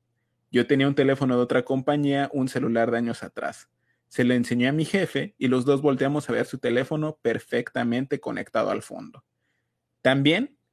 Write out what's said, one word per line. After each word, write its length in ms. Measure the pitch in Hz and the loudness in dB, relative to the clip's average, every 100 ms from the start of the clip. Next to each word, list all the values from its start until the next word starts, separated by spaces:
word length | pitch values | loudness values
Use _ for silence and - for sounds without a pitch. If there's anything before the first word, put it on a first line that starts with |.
| _ _ _ _ _ | _ _ _ _ _
Yo 140 | 120 120 | 0 4
tenía 200 | 139 139 | 4 4
un 60 | |
teléfono 420 | 139 135 135 131 123 | 4 2 2 2 2
de 60 | |
otra 220 | 123 127 | 2 0
compañía, 640 | 123 135 131 147 143 139 139 | 0 -2 0 0 0 0 -2
un 160 | 143 131 | -2 -4
celular 420 | - 127 117 117 | -2 -2 0 0
de 80 | 117 | 0
años 240 | 117 117 | -2 -6
atrás. 440 | - - - - - _ _ _ _ | -10 -10 -10 -10 -18 _ _ _ _
Se 160 | - | -2
lo 80 | 123 | 2
enseñé 360 | 123 117 123 123 | 2 0 0 0
a 40 | |
mi 120 | 151 | 0
jefe 500 | 160 196 175 139 143 - | 0 0 0 -2 -6 -2
y 100 | 131 | 0
los 160 | 127 | 2
dos 180 | 123 139 | 2 2
volteamos 480 | 147 131 135 147 139 | 2 2 0 0 -2
a 20 | |
ver 140 | 117 120 | -2 -4
su 120 | 131 | -4
teléfono 600 | 120 120 131 156 156 151 | -2 0 0 -2 -4 -4
perfectamente 1000 | - 110 - 120 120 127 120 120 135 139 | -2 -2 -2 -4 -4 -4 -2 -2 -2 -6
conectado 500 | - 117 - 110 101 | -6 -10 -4 -2 -2
al 100 | 104 | -2
fondo. 440 | - - - - _ _ _ _ _ _ _ _ | -6 -14 -16 -20 _ _ _ _ _ _ _ _
También 540 | 127 135 139 175 269 _ _ | 2 4 4 2 0 _ _